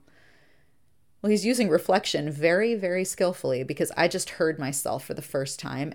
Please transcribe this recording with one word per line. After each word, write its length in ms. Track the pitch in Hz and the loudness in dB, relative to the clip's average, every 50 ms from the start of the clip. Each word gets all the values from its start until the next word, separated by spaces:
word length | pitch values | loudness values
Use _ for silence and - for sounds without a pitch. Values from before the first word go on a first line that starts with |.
| _ _ _ _ _ - _ _ _ _ _ _ _ _ _ _ _ _ _ _ _ _ _ _ - | _ _ _ _ _ -20 _ _ _ _ _ _ _ _ _ _ _ _ _ _ _ _ _ _ 2
well, 80 | 208 | 2
he's 160 | 214 208 180 | 2 4 4
using 220 | 226 254 240 226 190 | 2 2 2 4 4
reflection 640 | 156 185 - - 185 202 208 - - 156 147 151 | 4 2 4 4 2 2 2 0 -2 -2 -2 -2
very, 440 | 147 143 151 165 175 190 214 233 233 | -2 2 2 4 4 4 4 2 0
very 300 | 214 190 175 180 185 190 | 0 0 0 0 0 -2
skillfully, 580 | 185 - - 196 180 180 - - 135 131 123 131 | -2 0 0 0 0 0 -2 -2 -2 0 0 -2
because 300 | - 151 - 170 - - | -4 -2 -2 -2 -2 0
I 120 | - 165 175 | 0 0 2
just 220 | 175 185 - - | 2 -2 -4 -6
heard 280 | - - 175 160 156 151 | -2 0 0 0 0 0
myself 460 | 143 - 139 - - - 107 135 - | -4 -4 -4 -4 -2 -2 -4 -4 -4
for 100 | - 143 | -6 -8
the 80 | - - | -8 -8
first 380 | - - 139 139 139 - - | -6 -4 -4 -4 -4 -6 -10
time, 340 | - - 127 131 143 156 - | -8 -8 -6 -6 -6 -6 -6